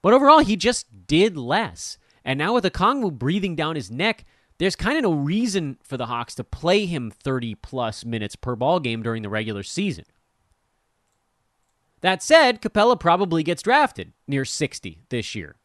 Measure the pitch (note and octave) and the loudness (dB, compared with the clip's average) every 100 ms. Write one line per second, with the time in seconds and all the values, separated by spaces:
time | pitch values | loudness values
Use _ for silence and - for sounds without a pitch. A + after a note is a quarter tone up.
0 | F#3 B3+ C#4 D#4 G3 G#3 A3+ A#3+ - G#2 | 6 6 8 8 6 0 0 -2 -8 -20
1 | F2+ D#3 G#3+ D#3+ A#2+ F3+ G#3 E2 - - | 0 2 2 0 -4 -2 -4 -10 -16 -16
2 | _ _ - C3+ E3 A#3+ F#3 - G3+ C#4 | _ _ -6 -2 0 0 0 2 0 2
3 | G#3 C3 B2+ G3 F#3+ D#3+ D#3 D#3 G2+ A#2+ | -4 -2 -2 0 -2 -2 -4 -4 -8 -4
4 | G3+ - - _ _ _ F#3 - F#3+ D#4 | -4 -4 -12 _ _ _ -2 0 -2 0
5 | A3+ D3+ C#3+ G3+ A#3+ F#3+ D3+ C3 _ B2+ | 0 0 0 0 0 -2 -4 -10 _ -8
6 | A#2 A#2+ A#2 - - - D#3+ G3+ F#3+ D#3+ | -4 -6 -6 -12 -12 -4 0 2 0 -6
7 | A2+ - C#3+ C3 A#2 G#2 - C3 A2+ - | -8 -8 -4 -4 -4 -10 -10 -6 -4 -6
8 | A#2 A2+ G#2 - B2 A#2 C3 F3 B2+ A2+ | -8 -6 -6 -8 -8 -2 0 0 -2 -4
9 | A2+ A2+ G#2 G#2+ A2 G2+ G2 - G3+ B2 | -4 -6 -4 -4 -4 -8 -8 -6 -6 -6
10 | - _ _ _ _ _ _ _ _ _ | -14 _ _ _ _ _ _ _ _ _
11 | _ _ _ _ _ _ _ _ _ _ | _ _ _ _ _ _ _ _ _ _
12 | F3+ F#3 - D#4+ C4+ A3 G#3 G#3 A3+ A#3+ | -2 0 6 6 6 2 -2 2 2 4
13 | E3+ F3+ F#3+ E3 D3+ F3 G3+ C4+ D4 - | 2 2 2 0 0 -2 2 2 2 -2
14 | F2 _ - C#3 C3 - D3 - F#2 D#2+ | -16 _ -4 -4 -4 -4 -4 -6 -14 -16
15 | _ B2 G2+ - D2+ - | _ -6 -6 -10 -12 -18